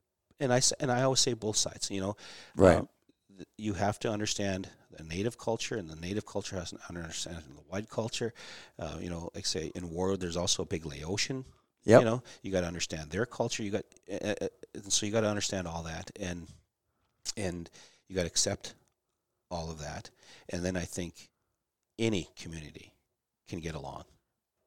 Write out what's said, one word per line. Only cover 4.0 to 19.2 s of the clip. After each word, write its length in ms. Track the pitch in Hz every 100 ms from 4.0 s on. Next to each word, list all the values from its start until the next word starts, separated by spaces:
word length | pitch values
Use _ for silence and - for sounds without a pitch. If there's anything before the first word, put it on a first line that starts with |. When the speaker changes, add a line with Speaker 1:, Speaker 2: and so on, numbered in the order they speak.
Speaker 1:
to 100 | 120
understand 580 | 104 107 - 101 95 92 - - -
the 60 |
native 320 | 80 85 113 -
culture, 380 | - 113 - 117
and 120 | 80
the 80 | 78
native 280 | 87 104 -
culture 300 | 101 - 95
has 160 | 87
an 60 | - -
understanding 540 | 87 82 - - 85 69
of 60 | 71
the 60 | -
white 200 | 95 110
culture. 420 | - 110 - 113 - - - - -
Uh, 180 | 80 80
you 100 | 87
know, 200 | 85 87
like, 120 | 95 -
say, 240 | 90 80
in 160 | 98 87
war, 260 | 80 95 98
there's 200 | 90 85
also 260 | 87 -
a 40 | 90
big 200 | 85 80
Laotian. 580 | 71 78 107 - 131 131 - _ _
Speaker 2:
Yep. 160 | - 123
Speaker 1:
You 40 | 117
know, 160 | 120 - -
you 100 | 98
gotta 140 | 95 85
understand 440 | 85 - 80 76
their 160 | 92 120
culture. 360 | - 117 -
You 80 | 101
got, 140 | 101 - - -
uh, 220 | 95 107 -
uh, 60 | - - -
and 180 | - 101
so 140 | - 104
you 60 |
gotta 160 | 113 107
understand 380 | 104 - 98 87
all 160 | 82
that, 260 | 82 82 - -
and, 280 | 92 87 80 - _ _ _ _ _ _ - -
and 340 | 95 87 85 - - _ -
you 60 |
gotta 120 | 92 82
accept 480 | - 101 98 - - _ _ _ _